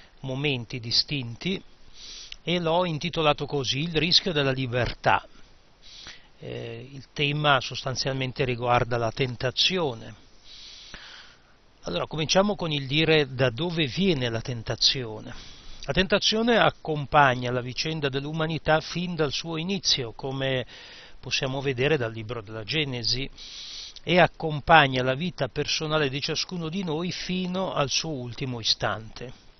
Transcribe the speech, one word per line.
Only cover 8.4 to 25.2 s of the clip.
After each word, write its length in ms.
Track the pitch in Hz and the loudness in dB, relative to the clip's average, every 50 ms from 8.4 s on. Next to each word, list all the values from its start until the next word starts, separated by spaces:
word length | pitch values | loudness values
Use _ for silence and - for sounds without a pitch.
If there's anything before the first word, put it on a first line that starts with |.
| 143 | 0
riguarda 520 | 127 123 113 123 123 120 123 120 117 123 117 | 0 0 0 2 4 4 4 4 4 0 0
la 140 | 117 110 | 0 0
tentazione. 1000 | 110 - 139 123 123 110 - 127 120 - - - 180 185 170 143 117 113 113 117 107 - - - - - - - - - - - - - - - - - - - - - - - - - _ _ - _ _ - _ - | 0 0 -2 -2 -2 -2 -2 -2 0 2 2 2 2 2 0 -2 -2 -4 -10 -14 -16 -18 -20 -20 -20 -20 -20 -20 -18 -18 -18 -18 -18 -18 -20 -18 -18 -18 -18 -18 -18 -20 -20 -20 -20 -20 _ _ -20 _ _ -20 _ -14
Allora, 240 | - - 175 175 139 | -8 -6 -4 -4 -4
cominciamo 500 | - - 156 160 131 - 185 196 208 202 | -4 -4 -4 -2 2 4 4 4 4 2
con 160 | - 180 165 | -2 -2 -2
il 140 | 151 143 139 | -2 -2 -2
dire 480 | 131 139 151 160 160 160 156 147 131 135 | 0 0 2 4 6 6 4 4 2 2
da 160 | 123 135 127 | 2 2 2
dove 380 | 113 120 160 180 170 165 160 131 | 2 0 -4 -2 0 0 -2 0
viene 420 | 107 - 196 196 170 135 127 120 | 0 2 2 4 4 2 2 0
la 120 | 113 113 | -2 -2
tentazione. 920 | - - 127 117 104 - 117 - - - - 139 123 113 107 107 113 123 - - - - - - - - - - - | -4 -4 -6 -6 -4 -4 -2 2 2 2 2 2 -4 -6 -8 -10 -12 -12 -12 -14 -14 -16 -18 -16 -14 -14 -14 -12 -6
La 80 | - 139 | -2 0
tentazione 680 | 180 190 - 214 190 - - 214 220 226 240 233 208 | 0 2 4 2 2 4 4 2 2 4 4 6 6
accompagna 880 | 165 147 - - - - 156 147 143 - - 151 143 135 123 123 123 123 | 6 4 2 0 -4 -4 -2 -2 -2 4 6 8 8 8 6 2 0 -2
la 120 | 123 127 | -2 -2
vicenda 460 | 120 127 123 - - 160 160 160 143 139 | -2 -4 -4 -4 -4 -4 -2 -2 -2 -2
dell'umanità 720 | 131 139 139 147 156 165 156 160 165 147 - - 156 156 | -2 -2 -4 -4 -2 -2 -2 0 -2 -2 2 4 4 4
fin 340 | - - - 170 180 180 180 | 4 0 -4 -4 -4 -2 0
dal 160 | 156 156 139 | 0 0 0
suo 260 | 120 - - 165 165 156 | 0 -2 -4 -4 -6 -4
inizio, 540 | 160 180 202 190 - - - - 127 113 | -2 -2 -2 -2 2 2 2 2 0 -4
come 540 | 104 - - 135 131 135 135 135 131 127 120 - - - - - - - - - - - | -6 -8 -6 -4 -4 -2 0 0 0 0 -2 -4 -8 -18 -18 -18 -18 -18 -18 -18 -18 -14
possiamo 420 | - 131 - - 143 131 131 139 | -8 -4 -2 -2 0 0 -2 -2
vedere 360 | 131 143 135 117 127 147 160 143 | 0 -2 0 2 2 2 4 2
dal 160 | 120 113 110 | 0 -2 -4
libro 280 | 113 110 107 123 117 | -6 -8 -8 -8 -10
della 220 | 107 98 107 113 107 | -10 -10 -10 -10 -8
Genesi, 680 | 98 127 160 151 139 127 123 113 - - 127 139 131 - - - - - - - - - - - - - - - | -4 -2 -2 0 0 -2 -4 -2 -2 -2 -2 -2 -6 -8 -14 -18 -16 -16 -14 -14 -14 -12 -12 -14 -14 -14 -10 -2
e 160 | - 165 180 | 2 6 6
accompagna 840 | 165 156 - - - 160 151 147 - - 170 160 147 135 131 127 127 | 6 6 4 0 -4 -4 -4 -2 4 8 10 10 10 8 4 2 2
la 120 | 131 131 | 2 0
vita 340 | 135 | 0